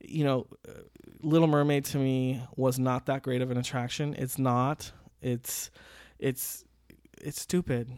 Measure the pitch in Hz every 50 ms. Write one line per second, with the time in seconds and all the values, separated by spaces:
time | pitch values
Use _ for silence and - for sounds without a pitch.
0 | - - - 156 147 139 131 127 - - - - - - - - - - - -
1 | - - - - - 151 156 165 165 156 151 147 143 147 143 139 139 - - 139
2 | 135 131 131 131 127 127 131 127 127 - - - 131 127 123 131 127 131 123 123
3 | - - 135 135 - 135 123 123 127 127 123 123 120 - 135 123 120 123 - -
4 | 147 147 147 - 131 127 - 139 131 127 123 123 127 139 156 - - - - -
5 | - - - _ - 127 123 120 - - - - - - - - - - - -
6 | - - - - - 135 127 - - - - - - _ _ _ _ - - -
7 | - _ - - - 147 147 - - - - 180 - - 131 120 117 127 123